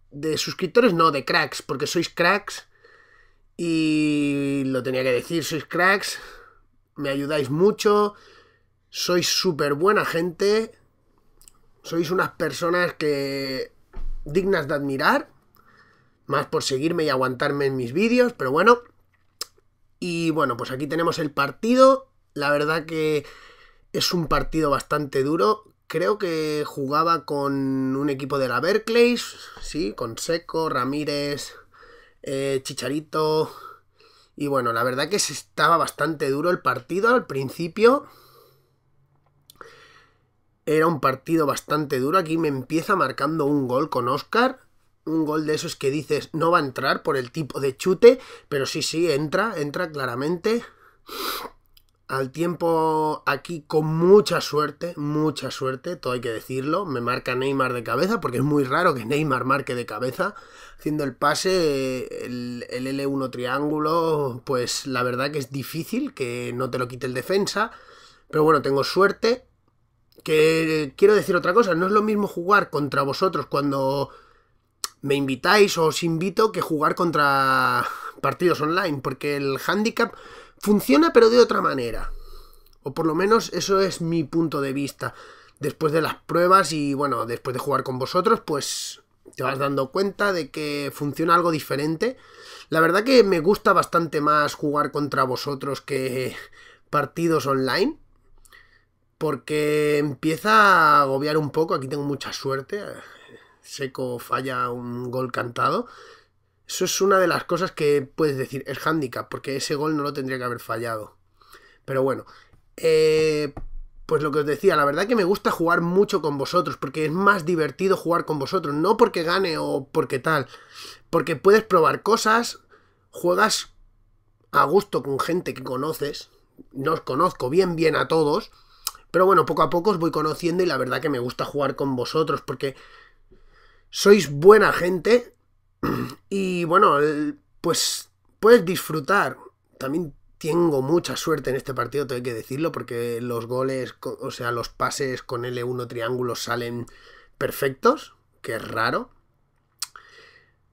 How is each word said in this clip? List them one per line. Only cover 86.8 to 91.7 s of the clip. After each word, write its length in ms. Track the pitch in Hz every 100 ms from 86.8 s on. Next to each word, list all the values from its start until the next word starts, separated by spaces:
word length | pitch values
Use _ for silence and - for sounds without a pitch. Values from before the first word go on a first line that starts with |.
| 143 139
bueno, 320 | 143 120 113
después 260 | 117 -
de 60 | 123
jugar 240 | 143 131
con 160 | 131 127
vosotros, 420 | 127 180 185 220
pues 640 | - 147 - - - - _ _ - -
te 80 |
vas 160 | 131 135
dando 320 | 139 139 131
cuenta 420 | 185 196 190 202
de 160 | 180 139
que 420 | - 147 143 143
funciona 440 | - 147 135 165 170
algo 160 | 170
diferente. 680 | 160 -